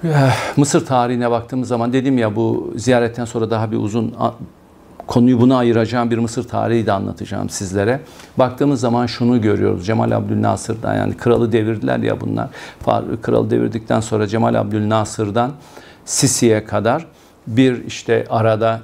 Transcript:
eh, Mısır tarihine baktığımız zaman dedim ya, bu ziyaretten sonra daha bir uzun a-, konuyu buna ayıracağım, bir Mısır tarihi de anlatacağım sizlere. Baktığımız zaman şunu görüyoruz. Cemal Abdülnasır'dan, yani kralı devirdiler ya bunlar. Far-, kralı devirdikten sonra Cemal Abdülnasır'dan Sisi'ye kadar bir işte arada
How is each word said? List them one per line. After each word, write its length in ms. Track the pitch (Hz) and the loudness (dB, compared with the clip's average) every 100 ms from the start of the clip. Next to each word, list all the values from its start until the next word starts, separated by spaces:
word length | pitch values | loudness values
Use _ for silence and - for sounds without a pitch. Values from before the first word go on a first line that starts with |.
eh, 520 | 170 147 135 120 - - | 2 2 4 2 -2 0
Mısır 300 | 143 170 - | 2 2 2
tarihine 440 | 127 123 123 120 | 0 0 0 0
baktığımız 380 | 117 113 131 117 | 0 -2 -6 -2
zaman 240 | 120 117 | -2 0
dedim 260 | 127 131 131 | 0 2 2
ya, 180 | 110 104 | 2 0
bu 380 | 113 117 - - | 0 0 -4 -6
ziyaretten 480 | 110 123 117 117 | 2 2 2 -2
sonra 260 | 117 117 110 | -6 -4 -2
daha 220 | 110 110 | -2 -2
bir 40 | 113 | -2
uzun 380 | 110 110 113 117 | -2 -2 -4 -2
a-, 140 | 120 117 - - - - - - - | -4 -4 -16 -18 -20 -20 -20 -20 0
konuyu 340 | - 120 127 | 4 4 6
buna 160 | 123 131 | 6 6
ayıracağım, 540 | 120 113 110 123 120 | 4 2 2 0 0
bir 80 | 113 | 0
Mısır 300 | 117 120 120 | -2 -4 -6
tarihi 380 | 110 110 117 107 | -4 0 0 2
de 60 | |
anlatacağım 580 | 98 98 95 101 98 101 | 0 -2 -8 -8 -6 -6
sizlere. 500 | - 98 95 101 135 143 - - - | -6 -4 0 0 -2 -6 -20 -12 0
Baktığımız 420 | 127 - 143 139 | 0 2 0 2
zaman 260 | 120 117 120 | 0 0 -2
şunu 340 | - 120 123 | 0 2 2
görüyoruz. 460 | 107 107 98 98 90 | 2 2 0 0 -2
Cemal 240 | 110 117 | 0 2
Abdülnasır'dan, 840 | 113 104 107 107 104 - 113 107 104 | 0 0 0 0 -2 -4 -6 -2 -2
yani 200 | 101 101 | -2 -2
kralı 360 | 123 117 117 | 0 2 2
devirdiler 460 | 113 107 110 131 123 | 0 0 -2 -2 -2
ya 220 | 113 107 | -2 -2
bunlar. 280 | 110 107 117 - - - | -4 -4 -6 -10 -18 -8
Far-, 380 | - 110 - 120 | -2 -2 -2 -6
kralı 280 | - 117 110 | 0 0 2
devirdikten 500 | 117 117 113 113 113 | 0 0 -4 -2 -2
sonra 260 | 113 110 104 | 0 -2 -2
Cemal 280 | 113 117 | 0 0
Abdülnasır'dan 1000 | 117 104 107 107 110 107 - 107 101 123 147 - - - - | 0 -2 -2 0 0 -2 -4 -4 0 -2 -4 -18 -20 -20 -20
Sisi'ye 600 | - - 139 - 120 107 | -8 -2 0 2 4 2
kadar 420 | 104 107 104 143 170 _ _ _ - | 0 -2 0 -2 -4 _ _ _ -4
bir 380 | 113 131 120 | 2 2 2
işte 400 | - - - 117 117 | -6 -10 0 0 0
arada 500 | 117 110 110 113 113 | 0 2 2 0 -2